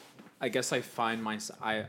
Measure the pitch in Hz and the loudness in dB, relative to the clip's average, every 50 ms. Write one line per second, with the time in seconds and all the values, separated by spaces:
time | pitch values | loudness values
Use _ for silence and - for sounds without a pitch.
0 | - - - - - - - - 139 123 107 131 123 - 151 127 120 - - - | -18 -20 -20 -20 -20 -20 -6 -2 -2 2 2 2 2 2 2 0 0 -2 0 2
1 | 117 113 113 113 113 110 107 107 107 - - - 110 110 110 107 107 | 2 2 2 2 0 -2 -2 -2 -4 -8 -8 -4 0 0 0 0 0